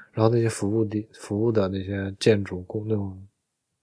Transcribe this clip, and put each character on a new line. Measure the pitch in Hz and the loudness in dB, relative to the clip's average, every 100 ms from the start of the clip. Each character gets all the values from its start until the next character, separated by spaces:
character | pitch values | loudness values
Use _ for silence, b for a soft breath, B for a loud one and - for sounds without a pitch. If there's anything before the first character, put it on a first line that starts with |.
| B | B
然 | - 110 | 2 4
后 | |
那 | 120 | 4
些 | 113 | 2
服 | 110 101 110 | 0 0 0
务 | |
地， | 107 107 107 | 0 -4 -8
服 | - - 104 | -12 -6 0
务 | 117 | 2
的 | 110 95 | 2 2
那 | 98 | -2
些 | 92 101 98 98 | -4 -4 -4 0
建 | 120 104 | 4 4
筑， | 98 90 | 2 -8
公-， | 92 113 107 | -8 -6 -2
那 | 107 | -2
种 | 98 95 98 _ _ _ _ _ | -4 -10 -16 _ _ _ _ _